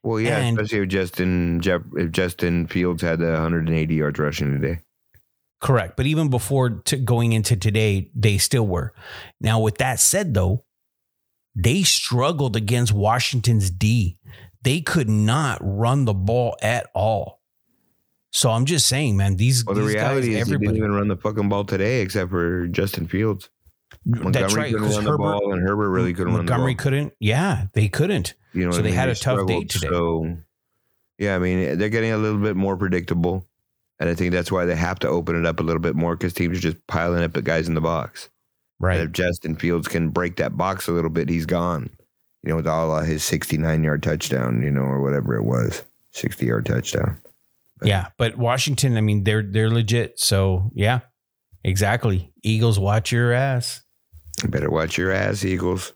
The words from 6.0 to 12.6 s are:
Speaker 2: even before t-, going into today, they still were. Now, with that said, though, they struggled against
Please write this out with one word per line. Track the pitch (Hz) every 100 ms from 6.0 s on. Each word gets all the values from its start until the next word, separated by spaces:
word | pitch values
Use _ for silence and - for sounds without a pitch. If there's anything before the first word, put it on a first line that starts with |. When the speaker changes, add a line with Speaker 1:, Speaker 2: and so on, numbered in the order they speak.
| 135
Speaker 2:
even | 156 156
before | 127 - 139 123
t-, | 95 - 139
going | 120 117 117
into | 110 101 107
today, | 110 104 110 98 -
they | - 107 98
still | - 131 107
were. | 90 110 - - - - _
Now, | 117 113
with | 110 -
that | 131 117
said, | - 185 190
though, | 104 90 113 _ _ _ _ _ _ _ _ _
they | 104 113 147
struggled | 180 - - 120 139 165 131
against | 110